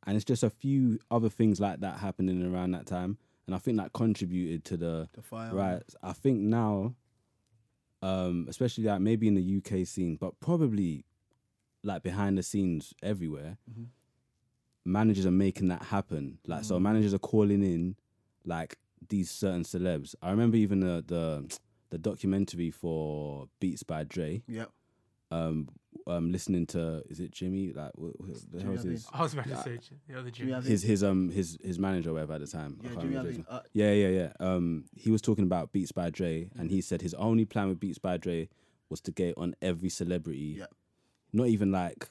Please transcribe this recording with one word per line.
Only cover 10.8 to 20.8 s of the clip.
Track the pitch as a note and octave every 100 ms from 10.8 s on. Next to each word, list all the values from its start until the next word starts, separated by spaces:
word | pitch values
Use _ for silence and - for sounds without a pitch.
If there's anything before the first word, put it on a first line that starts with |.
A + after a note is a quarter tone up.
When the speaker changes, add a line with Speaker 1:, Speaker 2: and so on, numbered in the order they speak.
| F2+ D2 - _ _ _ _ _ _ _
Speaker 1:
like, | G#2 F2+
behind | F#2 F#2+ G2+ G2
the |
scenes | F2+ G2+ F#2+ D#2+ - -
everywhere, | G2 G2+ E2 D2+ D2 G2 -
Speaker 2:
Mm-hmm. | A2 A#2 _ _ _ _ _ _ _ _ _
Speaker 1:
managers | - F#2+ A2 G2 F#2+
are |
making | F#2 G2 F#2 F#2+
that | F2
happen. | - G2+ - D#2+ C#2 C#2+ -
Like, | D#2+
so | D2 F#2
Speaker 2:
Mm. |
Speaker 1:
managers | G2+ A2 G#2
are | G2
calling | - A2 G#2 G2+
in, | G2 E2+ F2+ G2 _ _ _ _
like, | - E2+ D#2+ - _ _ -
these | G2+ F2
certain | - G2 F2+
celebs. | E2+ F#2 F2+ D#2+ C#2+ -
I | F2
remember | G2+ A#2 A2+
even | G#2 G2